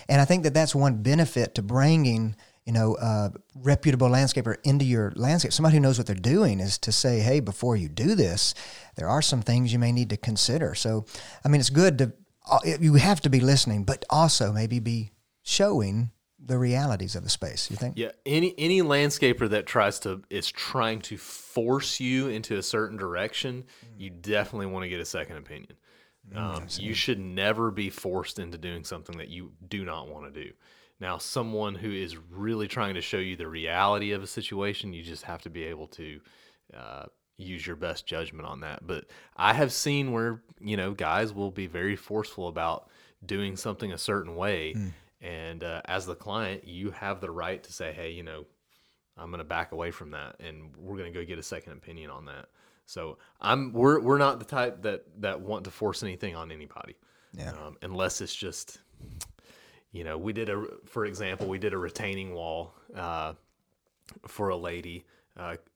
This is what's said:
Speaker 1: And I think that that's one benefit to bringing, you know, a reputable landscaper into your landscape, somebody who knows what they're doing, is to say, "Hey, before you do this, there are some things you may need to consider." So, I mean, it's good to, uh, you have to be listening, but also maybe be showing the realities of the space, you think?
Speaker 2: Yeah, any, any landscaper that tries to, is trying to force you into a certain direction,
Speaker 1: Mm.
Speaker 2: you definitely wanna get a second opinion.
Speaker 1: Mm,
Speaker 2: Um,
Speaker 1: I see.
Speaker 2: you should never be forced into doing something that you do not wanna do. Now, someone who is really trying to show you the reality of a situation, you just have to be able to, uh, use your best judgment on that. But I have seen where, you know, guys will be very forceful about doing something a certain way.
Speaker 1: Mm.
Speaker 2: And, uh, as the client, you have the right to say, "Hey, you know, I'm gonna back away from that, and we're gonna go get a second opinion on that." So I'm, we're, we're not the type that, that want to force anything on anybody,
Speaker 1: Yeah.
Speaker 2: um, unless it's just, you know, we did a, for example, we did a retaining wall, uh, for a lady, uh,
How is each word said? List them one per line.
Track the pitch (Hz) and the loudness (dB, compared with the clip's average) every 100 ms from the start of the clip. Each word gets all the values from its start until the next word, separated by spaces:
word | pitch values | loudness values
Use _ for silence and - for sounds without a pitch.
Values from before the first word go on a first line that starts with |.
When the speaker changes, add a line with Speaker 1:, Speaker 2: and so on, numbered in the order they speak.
| - | 4
Speaker 1:
And | 139 | 6
I | 139 | 6
think | 180 | 6
that | 156 | 4
that's | 147 156 | 4 4
one | 143 139 110 | 4 4 4
benefit | 110 151 160 123 110 - | 4 4 4 2 0 0
to | |
bringing, | 101 123 147 160 131 113 110 104 - _ - | 0 4 6 6 6 4 0 -4 -12 _ 0
you | |
know, | 113 110 110 | 4 4 4
a | 117 107 104 - _ | 2 2 0 -4 _
reputable | 135 131 143 156 131 127 | -2 2 4 6 6 6
landscaper | 127 135 - 117 - | 6 6 2 0 0
into | 143 139 131 | 4 4 6
your | 117 104 - | 4 2 2
landscape, | 127 170 - | 2 4 2
somebody | - 160 156 | 4 8 8
who | |
knows | 135 123 | 8 4
what | 113 | 2
they're | 95 | 0
doing, | 113 175 185 98 | 4 6 6 4
is | 95 95 | 0 -2
to | - | 0
say, | - 131 117 | 2 4 4
"Hey, | 117 147 | 4 4
before | 98 - 123 110 | 2 0 2 2
you | 78 | 0
do | 82 143 214 | 0 4 6
this, | 98 92 - - - - - - | 4 4 0 -2 -8 -16 -14 -4
there | 104 | 0
are | 135 | 2
some | - 127 | 4 2
things | 110 120 123 | 4 4 4
you | 120 | 4
may | 120 | 4
need | 120 113 | 4 2
to | 104 | -2
consider." | - 208 - 147 123 | -2 2 2 2 0
So, | - 110 110 107 - - - | 0 0 0 -2 -10 -16 -2
I | 139 | 4
mean, | 147 | 6
it's | 127 | 6
good | 139 190 139 | 6 6 6
to, | 127 - _ _ - | 2 0 _ _ 2
uh, | - 160 151 | 4 4 4
you | 160 | 8
have | 143 175 196 | 10 8 6
to | 151 | 4
be | 131 | 6
listening, | 127 139 - 104 | 6 6 4 2
but | 98 - - | 0 -2 2
also | 143 160 - 104 | 6 6 6 2
maybe | 107 110 120 | 2 0 0
be | 113 117 104 - _ _ | 0 -2 -4 -10 _ _
showing | - - 202 175 98 104 117 - _ _ | -2 4 4 4 2 2 0 -2 _ _
the | 127 127 | -2 2
realities | 123 127 143 98 92 87 | 2 2 2 0 -2 -4
of | |
the | 92 | -2
space, | - - - - | -2 -4 -4 -6
you | 104 | -4
think? | 123 - | -6 -4
Speaker 2:
Yeah, | 113 - 135 | -6 -6 -2
any, | 156 180 175 | 2 2 2
any | 160 185 | 2 4
landscaper | 160 143 147 143 131 120 110 | 4 4 4 4 4 4 2
that | 104 - | 2 2
tries | 123 104 - | 4 4 2
to, | 101 95 - | -4 -6 -6
is | 101 - | -6 -4
trying | - - 127 113 110 | -6 -4 0 0 -2
to | - 101 | -6 -12
force | - - - 123 117 135 - - | -14 -16 -8 -2 2 2 0 -4
you | 127 131 135 | 0 0 0
into | 110 107 104 | -2 -4 -4
a | |
certain | - 113 107 104 | -2 -2 -2 -4
direction, | 95 87 107 - 131 127 127 - 117 | -6 -4 -4 -4 -6 -6 -12 -20 -20
Speaker 1:
Mm. | 107 | -16
Speaker 2:
you | 95 | -14
definitely | 87 95 104 98 110 98 | -10 -2 0 0 -4 -6
wanna | 95 92 | -6 -6
get | 90 | -8
a | 82 | -8
second | 90 76 80 | -8 -8 -12
opinion. | - 78 - - _ _ _ _ 101 | -16 -18 -18 -20 _ _ _ _ -16
Speaker 1:
Mm, | 85 | -8
Speaker 2:
Um, | 85 78 | -8 -8
Speaker 1:
I | 87 | -8
see. | 92 | -8
Speaker 2:
you | 104 113 | -6 -4
should | - 104 | -2 -2
never | 95 90 101 110 113 | -4 0 0 2 0
be | 98 98 | -2 -6
forced | - 95 92 - - | -6 -4 -4 -4 -8
into | 85 85 | -10 -10
doing | 87 85 | -10 -10
something | 82 85 76 85 | -10 -12 -12 -14
that | 73 | -12
you | 85 90 80 90 | -14 -16 -18 -12
do | 104 90 | -8 -8
not | 80 69 | -8 -10
wanna | 76 71 | -14 -16
do. | 73 - - _ _ _ - | -16 -16 -18 _ _ _ -12
Now, | 92 85 | -8 -8
someone | - 135 113 107 104 95 | -6 -6 -4 -4 -4 -6
who | 107 | -6
is | 98 90 82 | -6 -8 -10
really | 82 92 107 110 104 | -16 -8 -4 -4 -4
trying | 123 101 92 | -4 -4 -4
to | |
show | - 101 | -4 -4
you | 92 87 | -4 -6
the | 80 | -8
reality | 80 80 87 101 104 104 | -8 -4 2 2 2 0
of | 101 | -4
a | 95 | -6
situation, | - - 98 101 101 104 | -10 -8 -4 -4 -4 -8
you | 85 | -12
just | 82 80 - | -12 -14 -12
have | 82 | -12
to | 90 | -12
be | 82 80 | -12 -10
able | 78 76 | -10 -14
to, | - 78 76 - _ _ _ _ - | -16 -16 -16 -20 _ _ _ _ -20
uh, | 57 67 71 - _ - | -16 -16 -18 -20 _ -18
use | 92 87 78 | -14 -12 -10
your | 78 | -8
best | 85 82 - | -6 -8 -8
judgment | 82 80 82 76 | -8 -8 -10 -12
on | 69 | -12
that. | 78 73 87 | -12 -12 -10
But | 85 - - - - | -10 -10 -20 -14 0
I | 98 | 4
have | 117 139 | 4 2
seen | - 151 143 135 | 0 -2 0 0
where, | 117 117 117 _ _ | -2 -4 -6 _ _
you | 104 104 | -6 -4
know, | 95 | -2
guys | 101 80 87 110 | -2 -2 0 -2
will | 101 101 | -4 -6
be | 92 92 | -6 -8
very | 87 95 98 | -4 -2 -4
forceful | - 107 104 - 87 | -4 -6 -6 -8 -8
about | 82 82 82 - _ _ _ | -4 -2 -4 -8 _ _ _
doing | 92 101 101 95 | -8 -4 -4 -6
something | - 98 104 | -8 -8 -8
a | 85 | -6
certain | - 101 82 85 | -4 -4 -4 -6
way. | 98 92 78 | -4 -2 -4
Speaker 1:
Mm. | 107 95 82 _ _ | -6 -8 -10 _ _
Speaker 2:
And, | 90 82 82 82 | -14 -12 -12 -12
uh, | 85 82 - | -10 -10 -6
as | 95 90 | -6 -6
the | 85 | -10
client, | 104 104 104 98 90 | -8 -6 -6 -8 -12
you | 87 101 | -10 -10
have | 90 101 95 | -8 -8 -8
the | 92 | -8
right | 82 85 95 | -6 -6 -6
to | - | -10
say, | - 82 | -12 -10
"Hey, | 80 82 | -10 -12
you | 85 | -12
know, | 82 78 73 _ _ _ _ _ _ - | -14 -14 -18 _ _ _ _ _ _ -20
I'm | 85 | -14
gonna | 87 | -12
back | 78 85 82 | -6 -6 -6
away | 80 85 | -6 -8
from | - 76 | -8 -14
that, | 76 69 - | -14 -14 -16
and | 82 78 78 71 | -18 -18 -20 -18
we're | 92 98 | -14 -12
gonna | 85 | -12
go | 85 | -10
get | 85 85 | -10 -12
a | |
second | - 80 - | -12 -12 -14
opinion | 71 - 82 76 | -20 -20 -18 -16
on | 69 73 | -16 -16
that." | 69 - _ _ _ - | -18 -20 _ _ _ -18
So | 90 82 - _ - | -12 -12 -14 _ -6
I'm, | 101 131 131 | 0 0 0
we're, | 117 131 151 | 4 6 6
we're | 117 143 | 4 4
not | 139 120 | 4 0
the | 117 | -4
type | 139 123 95 | -4 -2 -4
that, | 104 95 - 95 | -6 -6 -8 -8
that | 104 90 | -6 -4
want | 95 107 98 | -6 -8 -8
to | |
force | - 107 90 | -6 -4 -4
anything | 104 92 101 82 | -6 -8 -8 -8
on | 82 | -12
anybody, | 78 73 - - - _ _ _ | -14 -16 -18 -18 -20 _ _ _
Speaker 1:
Yeah. | - 139 | -16 -14
Speaker 2:
um, | 80 76 76 | -12 -16 -14
unless | 90 92 92 - | -10 -2 -2 -2
it's | 90 | -8
just, | - 92 - - - _ _ - - - - _ - _ _ _ | -10 -10 -10 -14 -18 _ _ -20 -16 -16 -18 _ -20 _ _ _
you | 87 | -14
know, | 82 78 | -10 -8
we | 98 | -6
did | 104 107 | -6 -6
a, | 101 107 - - | -6 -8 -14 -14
for | 120 104 | -8 -6
example, | 95 95 92 98 | -6 -8 -6 -6
we | 95 | -6
did | 104 | -4
a | 95 | -4
retaining | 87 - 107 98 95 | -6 -8 -8 -8 -8
wall, | 87 82 82 85 _ - - | -10 -8 -8 -10 _ -20 -12
uh, | 87 82 78 80 _ _ _ _ _ _ _ - - | -8 -6 -8 -10 _ _ _ _ _ _ _ -20 -16
for | - 101 | -6 -4
a | 90 | -4
lady, | 87 87 90 85 - _ _ 90 | -6 -10 -12 -14 -18 _ _ -16
uh, | 87 82 _ | -12 -14 _